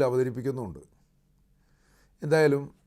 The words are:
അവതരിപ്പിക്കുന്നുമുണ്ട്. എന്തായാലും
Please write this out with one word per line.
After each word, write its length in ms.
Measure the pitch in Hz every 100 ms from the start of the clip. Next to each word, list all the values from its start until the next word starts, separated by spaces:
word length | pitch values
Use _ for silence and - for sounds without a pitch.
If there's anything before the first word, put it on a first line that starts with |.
| 131
അവതരിപ്പിക്കുന്നുമുണ്ട്. 760 | 127 127 120 123 127 101 76 - _ _ _ _ _ _ _ _ _ _ _ _ -
എന്തായാലും 420 | 151 156 151 139 143 -